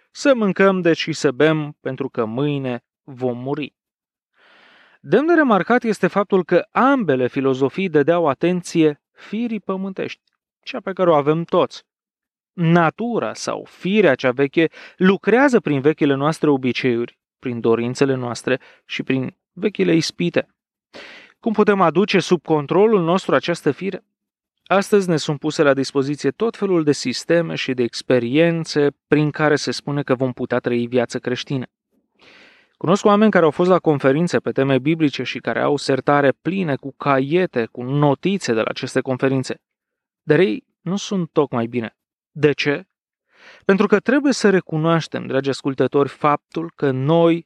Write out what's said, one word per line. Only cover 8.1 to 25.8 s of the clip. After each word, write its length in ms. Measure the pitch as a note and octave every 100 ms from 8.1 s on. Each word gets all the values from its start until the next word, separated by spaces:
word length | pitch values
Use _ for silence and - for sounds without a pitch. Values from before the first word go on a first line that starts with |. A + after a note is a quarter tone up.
| F3 D#3
atenție 760 | C3 E3+ F3+ - F3 D#3 D3 _
firii 480 | _ - G#3+ A#3+ G#3+
pământești, 640 | - F#3+ F#3+ F#3+ - - _ _ _ _
cea 160 | - B3
pe 140 | G3
care 160 | F#3+ F3+
o 60 | D3+
avem 280 | C#3 D#3+
toți. 440 | E3+ F3+ C3 - - _ _ _ _ _ _
Natura 800 | - E3 F3 D#3+ - A#3 G#3+ A2+
sau 320 | A2+ - A2 G#2
firea 460 | - F3+ G#3+ F3+ B2+
cea 160 | B2+
veche 380 | B2 C#3 - D#3+ - - _
lucrează 640 | F#3 G3 - A3+ C#4+ A#3
prin 220 | - C#3+
vechile 320 | C3+ D#3 D3
noastre 360 | C3+ D3 E3 D3+
obiceiuri, 680 | C3+ B2+ - C3 A#2 A#2+ _ _ _
prin 200 | C3 A#2
dorințele 560 | A#2 A2+ A#2 B2+ C#3 C3
noastre 440 | B2 A2+ - B2+ - _ _
și 180 | -
prin 340 | - C3 B2+ - _
vechile 420 | - G#3 - F3+ E3
ispite. 520 | - - F3 - - _ _ _ _ - - - - _
Cum 140 | A#3
putem 280 | G#3+ G#3 G3
aduce 380 | E3+ D3+ G#3 F#3+
sub 240 | - F3
controlul 600 | - D#3 C#3 E3 A3 G#3+
nostru 320 | E3 F#3 - C3+
această 360 | - E3+ D#3
fire? 320 | C3+ F#3+ F#3+ - _ _ _ _ _ _
Astăzi 440 | F#3+ F#3+ G3+ F3+
ne 80 | D#3
sunt 220 | - D3
puse 240 | D#3 D3
la 100 | D3
dispoziție 580 | C3+